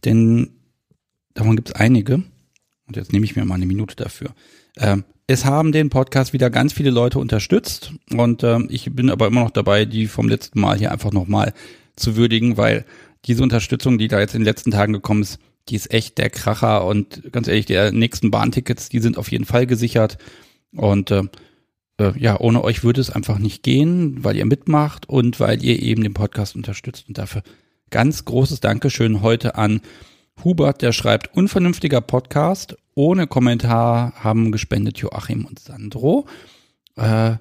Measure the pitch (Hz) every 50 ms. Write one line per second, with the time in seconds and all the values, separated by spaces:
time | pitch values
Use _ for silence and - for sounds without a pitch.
0 | - 123 113 113 113 113 117 117 120 - _ _ _ _ _ _ _ _ _ _
1 | _ _ _ _ _ _ _ - 113 107 110 110 117 - - - 104 117 127 120
2 | 101 - 127 147 185 - _ _ _ _ _ _ _ _ _ _ _ _ 113 -
3 | 95 - - 101 107 107 - - 101 95 92 90 92 92 92 101 107 104 - -
4 | - - - - - - - _ _ _ _ _ _ _ _ - - 104 98 101
5 | 101 _ _ _ _ - 131 127 127 135 139 151 160 160 147 156 156 143 - 135
6 | 131 - - 139 131 127 - 131 131 123 117 127 123 143 - - 151 139 127 120
7 | 120 123 - 135 131 117 - 110 - - - 214 - - - - - - 156 -
8 | _ _ - 117 120 120 120 113 - 120 117 117 117 - - 123 - - - 127
9 | 123 131 - - 110 101 110 123 120 113 - - 104 104 101 104 107 107 110 110
10 | 110 110 - - 113 110 110 - - - _ 110 101 98 101 98 104 - - -
11 | - 104 98 98 92 87 101 104 104 107 104 - - - - - _ _ _ -
12 | - - 110 110 117 117 110 113 113 123 117 104 107 113 110 107 117 _ - -
13 | - _ _ _ _ - 120 117 135 127 120 117 107 - - 117 - 135 123 113
14 | 107 107 - 101 101 104 - 113 110 107 104 - - 117 107 104 101 107 107 101
15 | - - 107 104 104 98 - - _ _ _ _ _ - 123 107 - - - 113
16 | 113 - _ - - 110 - - - - 107 - - 110 107 104 92 90 104 104
17 | 101 _ - - - - - 123 113 - - 107 101 - - 92 101 107 - 113
18 | 117 113 - - - 110 101 110 110 117 117 - 123 - 120 - - - - 120
19 | 110 117 - - - - - 117 110 - 110 120 127 123 127 107 117 117 - 117
20 | 110 107 - - - - - - - _ _ _ _ _ _ - 110 104 101 101
21 | 95 - 104 98 95 98 - - - _ _ _ _ _ _ _ _ _ _ _
22 | 104 98 90 131 127 117 104 95 - 120 117 117 - 104 113 - - 117 123 131
23 | 131 - - - 104 - 107 101 101 107 - - _ - 127 135 147 165 175 180
24 | 175 151 135 127 123 104 107 107 101 110 143 139 - - 151 151 151 147 - -
25 | - _ 135 135 120 120 120 - - 104 110 117 123 127 120 110 113 117 113 110
26 | 110 107 101 - 107 104 - - 104 - - 110 107 - 101 - - - 120 -
27 | - _ - - 139 - - 110 - - - _ _ _ _ _ _ _ - 113
28 | 117 139 156 - - - 117 123 135 139 156 123 - - 110 110 - 143 - -
29 | 120 113 110 104 98 113 117 117 - 120 - - 110 104 107 107 - - - -
30 | - _ _ _ _ _ _ - - 175 185 160 143 143 139 - - 120 113 -
31 | - 117 110 110 - - _ - 185 202 - 196 180 175 170 - - 156 143 123
32 | 120 - - 127 - - - 147 151 170 190 190 - - - - _ _ _ -
33 | 139 156 180 190 170 143 - 135 127 123 120 117 - 117 117 117 117 120 117 117
34 | 120 120 - - - 110 110 113 113 110 107 110 - - - - 104 110 107 -
35 | - - - - - - 117 120 110 - - - - - - - 107 104 104 113
36 | 117 143 185 277 285 - - - - - _ _ _ _ _ _ _ _ _ -
37 | 117 110 110 110 113 113 113 113